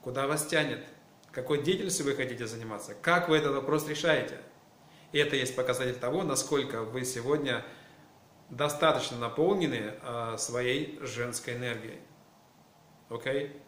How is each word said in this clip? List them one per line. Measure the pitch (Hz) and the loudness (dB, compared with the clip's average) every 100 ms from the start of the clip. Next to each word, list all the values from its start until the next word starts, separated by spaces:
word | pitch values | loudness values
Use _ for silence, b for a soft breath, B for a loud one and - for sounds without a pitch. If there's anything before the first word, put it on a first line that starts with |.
куда | - 127 139 | -6 -2 0
вас | 151 - | 0 2
тянет, | 160 139 113 - - - - - | 2 2 -2 -10 -20 -20 -20 -12
какой | 131 127 143 | -10 0 2
деятельностью | 143 202 196 - 139 | 2 0 0 0 0
вы | |
хотите | 131 127 117 117 | 0 -2 -4 -6
заниматься, | 113 113 104 - - | -6 -8 -8 -10 -2
как | - 175 175 | 4 4 6
вы | 156 | 4
этот | 147 | 6
вопрос | 135 135 151 151 | 0 2 0 0
решаете. | 151 170 147 - - - - - - B B B | 0 4 4 2 -8 -14 -20 -20 -20 B B B
И | 147 | 2
это | 147 | 2
есть | 139 127 127 | 2 0 0
показатель | 127 123 127 123 | 0 2 0 -2
того, | 123 156 | -2 0
насколько | 165 135 - 147 123 113 | 0 0 2 0 0 -4
вы | 110 123 | -4 -4
сегодня | 123 120 117 151 139 120 - B B B B - - - - | -4 -4 0 2 2 -2 -4 B B B B -20 -20 -20 -16
достаточно | 127 147 147 160 135 - 120 | -2 0 4 4 4 0 -4
наполнены, | 117 117 165 202 160 120 107 107 | -4 2 4 4 2 0 -4 -8
а, | 135 120 113 113 | -8 -6 -4 -4
своей | - 120 123 139 156 - | -4 -2 0 0 -2 -8
женской | 131 113 120 120 - | -8 -4 -4 -4 -6
энергией. | 120 123 113 113 - - - - _ _ _ - - - - - | -6 -4 -6 -8 -14 -18 -20 -20 _ _ _ -20 -20 -20 -20 -10
Окей? | 117 131 139 147 - | -6 -2 -2 -2 -10